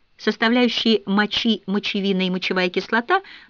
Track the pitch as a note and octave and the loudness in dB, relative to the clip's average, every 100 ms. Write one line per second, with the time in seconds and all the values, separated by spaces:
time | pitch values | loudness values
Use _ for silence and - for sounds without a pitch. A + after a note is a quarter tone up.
0 | _ - - G#3 A#3 B3 A#3+ - A3+ G#3 | _ -8 -4 0 2 4 2 2 2 2
1 | - G3 G#3 - A#3 G#3 - G3+ - G3+ | 2 0 0 0 0 -2 -2 -4 -2 -2
2 | G3 F#3 F#3 F#3 - F#3 F3+ F#3 - A3+ | 0 0 0 -2 -2 0 0 -2 -2 -2
3 | A#3 F#4 - - | 0 -2 -2 -20